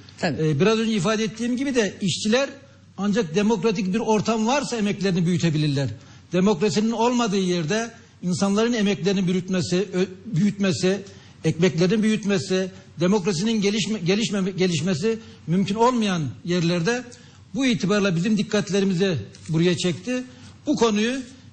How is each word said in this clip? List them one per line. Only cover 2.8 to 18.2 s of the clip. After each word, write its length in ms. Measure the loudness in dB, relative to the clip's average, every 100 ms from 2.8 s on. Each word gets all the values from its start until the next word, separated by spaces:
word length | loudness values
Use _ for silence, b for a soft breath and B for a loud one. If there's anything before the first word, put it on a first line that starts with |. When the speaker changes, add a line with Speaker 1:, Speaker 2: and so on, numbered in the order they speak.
| -20 -6
Speaker 2:
ancak 360 | -2 0 0
demokratik 600 | 0 0 2 0 0 -2
bir 40 | -2
ortam 480 | 0 0 2 0 0
varsa 300 | 0 -2 -2
emeklerini 500 | -2 0 0 0 2
büyütebilirler. 600 | 2 2 2 0 0 -2 -6 B B B
Demokrasinin 580 | 0 2 2 2 2 0
olmadığı 480 | 2 2 2 2 0
yerde 520 | 0 0 0 -2 -4 -10 B B
insanların 500 | -4 0 2 2 2
emeklerini 540 | 2 0 0 0 0 2
büyütmesi, 500 | 0 0 -2 0 0 0
ö-, 420 | -2 -2 -4 -6 0
büyütmesi, 640 | 0 2 -2 0 0 -2 -6 B B B
ekmeklerini 580 | -4 2 2 2 2 2
büyütmesi, 680 | 2 0 0 -2 0 -2 -2 B B -2
demokrasinin 600 | 2 2 2 -2 0 0
gelişme-, 380 | 0 0 -2 -2
gelişme-, 520 | 0 0 0 -2 -2
gelişmesi 680 | 0 0 0 -2 -2 -2 -4 B B -2
mümkün 280 | 0 0
olmayan 480 | 2 2 2 0 0 -4 -6
yerlerde 580 | -2 0 2 0 0 -2 -6 B B B -12 -2
bu 100 | 0
itibarla 500 | 0 2 2 2
bizim 220 | 0